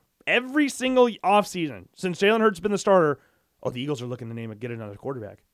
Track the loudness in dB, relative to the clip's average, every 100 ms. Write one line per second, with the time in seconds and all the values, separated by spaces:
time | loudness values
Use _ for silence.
0 | _ _ -2 -2 0 0 0 0 0 4
1 | 4 2 2 2 2 -2 -6 -8 -16 -8
2 | -6 0 2 4 2 2 -2 0 4 6
3 | 4 0 _ _ _ _ -8 -6 -4 -6
4 | -6 -10 -10 -10 -10 -10 -10 -10 -12 -10
5 | -10 -8 -10 -16 _